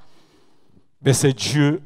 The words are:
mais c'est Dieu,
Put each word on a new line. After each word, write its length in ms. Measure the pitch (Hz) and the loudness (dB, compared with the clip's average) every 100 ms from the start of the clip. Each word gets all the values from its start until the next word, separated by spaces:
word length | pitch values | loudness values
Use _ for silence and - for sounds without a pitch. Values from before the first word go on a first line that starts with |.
| - - _ _ - - - - _ _ | -20 -20 _ _ -20 -20 -20 -20 _ _
mais 100 | 139 | -2
c'est 220 | 127 147 | 2 0
Dieu, 480 | 131 - 143 143 151 | -2 -4 0 0 -2